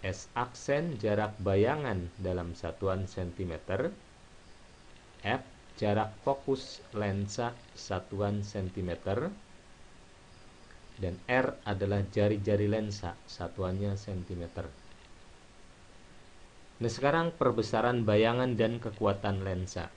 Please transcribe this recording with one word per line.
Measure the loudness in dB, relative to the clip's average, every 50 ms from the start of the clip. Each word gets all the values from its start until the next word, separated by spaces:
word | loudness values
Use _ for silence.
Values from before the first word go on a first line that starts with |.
| -4
S | -4 -6 -6 -8 -8 -4
aksen | -4 -4 -4 -6 -8 -2 0 0 2 2 -2 -4 0
jarak | 0 2 2 2 2 0 -2 -2
bayangan | 0 4 6 6 6 6 4 2 0 0 -2 -2 -2 -4 -6 -4
dalam | -4 -2 -2 -2 -2 -4 -6
satuan | -6 -6 -6 -6 -2 0 0 0 0 -2 -4
sentimeter, | -4 -6 -6 -6 -4 -4 -4 -4 -4 -6 -4 -2 0 0 0 0 -2 -6 -18 -20 -20 -20 -20 -20 -20 -20 -20 -20 -20 -20 -20 -20 -20 -20 -20 -20 -20 -20 -20 -20 -20 -6 0
F | 0 0 0 -2 -8 -18 -20 -20 -20 -8
jarak | -2 2 4 4 4 2 0 -4 -2 0
fokus | 0 0 0 2 0 0 0 0 -10 -14 -16 -16 -8 -4
lensa | -2 0 0 0 0 0 -2 -2 -2 -2 -2 -4 -8 -16 -18 -16
satuan | -16 -6 -4 -4 -4 -4 -4 -2 0 0 0 0 0 -2
sentimeter, | -4 -4 -4 -4 -2 -2 -4 -2 -2 -2 -2 0 0 0 0 0 -2 -4 -8 -16 -20 -20 -20 -20 -20 -20 -20 -20 -20 -20 -20 -20 -20 -20 -20 -20 -20 -20 -20 -20 -20 -20 -20 -20 -20 -20 -20 -20 -18 -8 -4
dan | -4 -4 -4 -4 -2
R | 2 4 4 4 2 0 -4 -4
adalah | -4 -2 0 2 2 2 2 0
jari-jari | 0 2 4 4 4 4 2 2 2 4 4 4 4
lensa, | 2 2 0 -2 -4 -4 -6 -8 -8 -8 -14
satuannya | -18 -10 -8 -8 -6 -4 -2 -2 -2 0 0 0 -2 -2 -4
sentimeter. | -4 -6 -6 -6 -4 -6 -6 -6 -6 -6 -6 -8 -8 -8 -10 -16 -18 -20 -20 -20 -18 -20 -20 -20 -20 -20 -20 -20 -20 -20 -20 -20 -20 -20 -20 -20 -20 -20 -20 -20 -20 -20 -20 -20 -20 -20 -20 -20 -20 -20 -20 -20 -20 -20 -8 -2
Nah, | -2 -2
sekarang | -2 2 2 4 4 4 2 0 0
perbesaran | 4 4 4 4 4 2 2 2 4 4 4 4 4 4
bayangan | 6 6 8 6 6 6 4 2 2 4
dan | 4 4 4 2 0
kekuatan | -4 -6 -4 2 2 2 2 2 0 0 0 0 0
lensa. | -2 -2 -2 -2 -4 -4 -6 -6 -8 -10